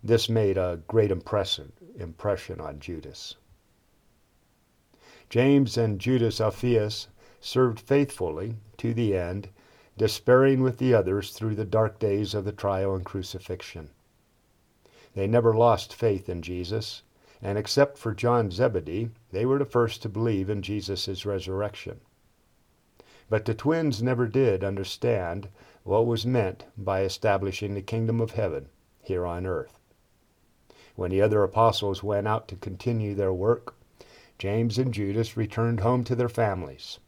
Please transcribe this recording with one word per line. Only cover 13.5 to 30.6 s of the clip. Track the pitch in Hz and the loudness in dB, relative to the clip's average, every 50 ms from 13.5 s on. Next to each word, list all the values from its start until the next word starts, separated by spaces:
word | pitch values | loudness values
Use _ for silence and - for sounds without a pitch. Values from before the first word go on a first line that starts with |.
| 90 87 - - - 85 78 71 _ _ _ _ _ _ _ _ _ _ _ _ _ _ _ _ _ _ _ - _ - - _ _ | -10 -10 -10 -14 -14 -14 -14 -16 _ _ _ _ _ _ _ _ _ _ _ _ _ _ _ _ _ _ _ -20 _ -20 -20 _ _
They | 98 98 101 | -4 0 4
never | 110 120 117 117 110 | 4 6 6 6 6
lost | 110 117 120 110 98 - - - | 6 6 6 6 4 0 -10 -8
faith | - - 113 101 95 95 - | 0 0 0 2 0 -2 -6
in | 92 87 | -8 -8
Jesus, | 82 85 90 90 90 85 104 113 107 - - - _ _ _ _ _ _ - _ | -6 -6 -6 -6 -6 -4 -6 -6 -6 -8 -12 -16 _ _ _ _ _ _ -20 _
and | - 98 101 104 | -8 -4 -4 -4
except | 107 - - 139 143 143 - - | -2 0 4 4 4 4 2 -8
for | - 117 104 | -6 -6 -6
John | 98 - 120 120 120 113 101 | -2 0 2 2 2 2 0
Zebedee, | 87 90 123 127 107 92 80 76 82 98 117 117 - _ _ _ | 0 0 0 0 0 -2 -4 -4 -6 -4 -4 -6 -8 _ _ _
they | - 92 113 | -6 -2 0
were | 127 135 143 | 0 0 0
the | 139 | -2
first | 135 - 123 120 107 - - | 0 2 2 2 2 -2 -6
to | - 110 | -10 -8
believe | 95 104 113 117 110 95 95 95 | -4 -2 -2 0 0 0 0 -2
in | 107 101 | -4 -4
Jesus' | 95 98 104 104 101 98 98 92 - - 98 92 - | -4 -4 -6 -6 -4 -6 -6 -6 -4 -6 -8 -6 -4
resurrection. | 104 101 95 90 92 95 95 104 104 104 - - - - - _ _ _ _ _ _ _ _ _ _ _ _ _ _ _ _ _ _ _ _ - _ - - _ _ | -4 -4 -4 -4 -6 -4 -4 -4 -4 -6 -10 -14 -14 -14 -14 _ _ _ _ _ _ _ _ _ _ _ _ _ _ _ _ _ _ _ _ -20 _ -20 -20 _ _
But | 110 104 - | -2 -2 0
the | - 113 | -2 -6
twins | 110 - 143 160 165 160 151 123 101 | -2 0 0 0 2 2 0 0 0
never | 117 127 127 117 123 113 | 0 0 0 0 0 0
did | 104 131 135 120 98 92 95 | 2 2 4 4 2 2 0
understand | 98 98 98 95 - - - - 120 117 101 90 85 87 98 98 95 - - - - - _ _ | -2 -4 -4 -6 -8 -8 -4 -2 0 0 0 -2 -4 -6 -8 -10 -12 -18 -20 -20 -20 -20 _ _
what | - 95 107 117 120 | 0 2 2 2 2
was | 120 107 95 | 0 0 0
meant | 120 127 123 104 95 92 - - - _ 107 | 0 0 2 0 0 -4 -8 -18 -20 _ -8
by | 98 95 98 95 98 | -4 -2 0 0 0
establishing | 95 - - - 110 98 98 98 98 92 - 104 101 101 | -2 -2 -2 0 2 2 2 0 -4 -4 -4 -6 -6 -6
the | 101 | -6
kingdom | 98 - 113 113 113 113 113 113 | -6 -4 -4 -2 0 0 0 0
of | 113 113 | -2 -2
heaven | - 113 107 92 78 69 69 - _ _ _ _ _ _ | -2 -4 -4 -2 -4 -6 -10 -12 _ _ _ _ _ _
here | _ - 95 90 87 | _ -4 -4 -2 -2
on | 87 85 87 92 | -4 -4 -4 -4
earth. | 92 90 78 - - - _ _ _ _ _ _ _ _ _ _ _ _ _ _ _ _ _ | -4 -4 -4 -4 -8 -14 _ _ _ _ _ _ _ _ _ _ _ _ _ _ _ _ _